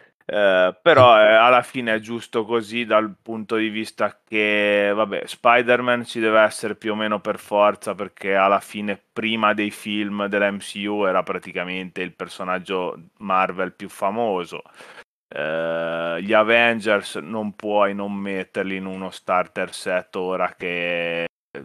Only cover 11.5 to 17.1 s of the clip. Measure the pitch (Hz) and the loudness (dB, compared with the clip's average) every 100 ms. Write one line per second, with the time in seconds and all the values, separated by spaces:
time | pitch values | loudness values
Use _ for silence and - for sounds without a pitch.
11.5 | 90 90 92 92 95 90 - 90 - 92 | -8 -8 -8 -8 -8 -10 -10 -14 -10 -6
12.5 | 92 87 92 90 - 85 - 101 92 92 | -6 -4 -6 -6 -10 -18 -12 -4 -2 -2
13.5 | 90 92 - 101 - 98 110 113 92 85 | -4 -8 -8 -16 -6 -6 -2 -2 -4 -6
14.5 | 90 - - - - - _ - - 76 | -12 -18 -20 -20 -20 -20 _ -14 -8 -6
15.5 | 80 82 82 82 82 85 85 98 107 110 | -4 -4 -4 -4 -6 -6 -6 2 4 6
16.5 | 117 117 113 104 101 - | 6 4 2 0 0 0